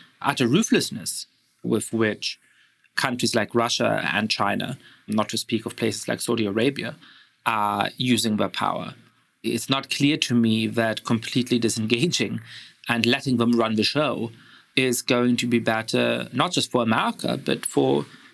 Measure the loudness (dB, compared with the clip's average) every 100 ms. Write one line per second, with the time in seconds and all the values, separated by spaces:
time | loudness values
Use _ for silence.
0 | -20 _ -2 0 2 2 2 0 0 -6
1 | -8 -8 -12 _ _ _ -4 -2 -2 0
2 | 0 0 -8 -12 _ _ _ _ _ -4
3 | -2 0 0 0 0 0 0 0 0 0
4 | 0 -2 -2 0 0 0 -4 -8 -12 -20
5 | -4 -2 -2 -4 -2 -4 -4 -2 -2 -2
6 | -6 -6 -2 0 0 2 0 0 -8 -12
7 | -20 -20 _ _ -2 0 0 0 -2 -2
8 | 2 2 2 0 0 0 -2 -2 -6 -12
9 | -20 _ _ _ -4 -4 -2 -4 -2 0
10 | 2 2 2 4 4 2 0 0 0 -2
11 | -2 -2 0 -2 0 0 0 0 0 2
12 | 2 0 -2 -4 -10 -18 -20 _ -2 0
13 | 2 2 0 2 2 4 2 2 0 2
14 | 0 -2 -6 -10 -20 -20 _ 0 0 0
15 | 2 2 4 2 2 2 2 -2 0 0
16 | 0 0 -4 -2 0 0 0 0 2 2
17 | 0 -2 -4 -4 -2 -2 0 0 2 2
18 | -2 -12 -20